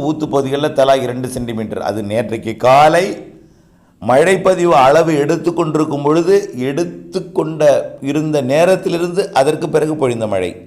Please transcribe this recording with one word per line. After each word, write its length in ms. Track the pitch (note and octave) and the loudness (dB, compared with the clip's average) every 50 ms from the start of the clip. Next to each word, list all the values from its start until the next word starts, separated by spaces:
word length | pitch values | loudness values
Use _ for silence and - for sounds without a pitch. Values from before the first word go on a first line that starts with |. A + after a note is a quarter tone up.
| C#3 D3+ | -2 -2
ஊத்து 180 | D#3 D#3 D3+ - - | -4 -4 -4 -2 -2
பகுதிகளில் 440 | C#3 C3 C3 C#3 C#3 D3+ D3 - C3+ | -2 -2 0 -4 -2 -2 -2 0 2
தலா 180 | C3+ C3+ C3+ C3+ B2 | 2 4 4 2 0
இரண்டு 240 | A#2+ B2 B2+ C3 A#2+ - | -4 -6 -6 -8 -8 -8
சென்டிமீட்டர். 540 | B2+ A#2+ A#2 A2+ A2 G#2+ G#2 - F#2+ - G2+ | -8 -8 -6 -6 -6 -6 -6 -6 -6 -6 -4
அது 120 | G2+ A2 G2+ G2+ | -4 -4 -6 -4
நேற்றைக்கு 420 | G#2+ A#2 A#2+ G2+ A2 A2 E2+ A2 A2 - A#2+ B2+ | -4 -4 -2 -4 -6 -6 -6 -8 -6 0 2 4
காலை 360 | C3 C#3+ D3+ D#3 D#3+ F3 F#3+ G#3+ - - - - - - _ _ _ _ _ _ _ _ _ _ _ _ - A2+ | 6 6 6 6 4 2 0 -2 -6 -10 -14 -20 -20 -20 _ _ _ _ _ _ _ _ _ _ _ _ -2 2
மழைப்பதிவு 680 | B2+ C#3+ E3 F#3 F#3+ F3+ F#3 F#3 F#3 F3 F3 E3+ E3 C#3 | 2 4 4 4 2 2 2 0 0 2 2 4 4 6
அளவு 300 | B2+ C3+ C#3+ E3 E3 E3 D#3 C#3 | 6 6 6 4 4 2 2 0
எடுத்துக்கொண்டிருக்கும் 840 | D3 D3 E3 D#3+ - E3+ E3 E3 E3+ D#3 D3+ D#3 D#3 - C#3 C#3+ C#3+ | 2 0 0 0 -2 -4 -2 -2 -2 0 0 0 -2 0 -2 -2 0
பொழுது, 300 | D3 D#3 E3+ E3 F3+ G3+ G3+ - - - B2 B2+ C#3 | 2 2 2 2 4 2 2 2 -2 -8 -6 -6 -4
எடுத்துக்கொண்ட 920 | C#3 E3 F3 F3 F3 - - - - F#3 D#3+ - - F3 D#3 D#3 D#3+ D3+ D3+ C#3+ C3 - - - - - C#3 C#3 | -2 -4 -4 -6 -8 -14 -18 -10 -10 -10 -8 -6 -6 -4 -4 -4 -4 2 4 4 4 2 -2 -6 -12 -10 -6 -4
இருந்த 260 | C#3+ D#3 D#3 D#3 D3+ C#3+ B2+ B2 | -2 -2 -2 -2 -2 -2 -2 0
நேரத்திலிருந்து 720 | C#3 D#3 F3 F#3+ F#3+ F3+ - F#3 E3+ E3+ F3 F3 E3+ F#3+ F#3 - - C3 | 2 2 4 4 2 0 0 -4 -2 -2 -4 -2 -2 -4 -4 -2 0 0
அதற்கு 260 | C3+ D3+ D#3 C3+ D3 D3+ | 2 2 0 -2 -4 -2
பிறகு 220 | D3+ - D3+ D#3 D3+ - | 0 0 0 0 -2 -2
பொழிந்த 240 | C3 B2 A#2+ A2+ A2 G#2 | -2 -2 -2 -2 -4 -2
மழை. 160 | G2+ F#2+ F#2 F2 - - - | -2 -2 -2 -4 -6 -12 -20